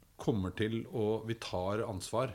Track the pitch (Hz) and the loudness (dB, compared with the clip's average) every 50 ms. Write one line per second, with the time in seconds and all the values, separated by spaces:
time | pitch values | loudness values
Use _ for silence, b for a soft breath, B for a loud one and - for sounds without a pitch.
0 | - - - - - 151 120 98 92 90 - - 107 110 113 113 - - - 120 | -20 -20 -14 -4 0 2 2 2 2 0 0 0 0 2 0 -2 -4 -2 -2 0
1 | 107 104 110 107 110 113 113 - - - 104 90 90 98 104 110 - 117 98 90 | 2 2 2 0 0 -4 -4 -4 -4 -2 -2 0 0 2 0 0 0 -2 -2 -4
2 | - - - 117 131 123 | -4 -2 0 0 0 0